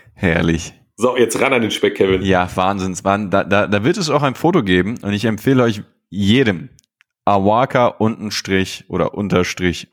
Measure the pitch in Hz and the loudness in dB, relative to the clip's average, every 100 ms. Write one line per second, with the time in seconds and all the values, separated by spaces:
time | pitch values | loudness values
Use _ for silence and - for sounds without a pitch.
0 | - - 90 82 85 82 - - _ - | -20 -4 0 2 0 -2 -4 -16 _ -4
1 | 120 123 113 - 131 127 110 - 101 - | -2 2 0 0 0 0 -2 0 -2 0
2 | 98 95 95 92 90 - 92 101 92 90 | 0 2 2 2 0 0 -2 0 -4 -4
3 | 98 101 104 98 85 98 98 104 113 180 | -2 -2 0 -2 2 0 2 0 0 -2
4 | 156 143 143 120 156 180 104 90 92 123 | 0 0 0 0 0 0 2 2 2 -4
5 | 101 104 113 107 135 131 117 104 - _ | -4 -2 -2 -2 2 2 2 0 -10 _
6 | _ 92 98 120 123 87 71 - _ _ | _ -2 2 4 2 0 -6 -20 _ _
7 | _ _ - 101 98 113 131 131 123 - | _ _ 0 2 4 2 2 2 0 2
8 | 110 113 104 - - 95 92 - - 90 | -2 -2 -8 -8 -2 -2 -2 -6 -8 -2
9 | 82 - 101 90 90 - 90 82 - | -2 -2 0 0 0 -2 -2 -2 -10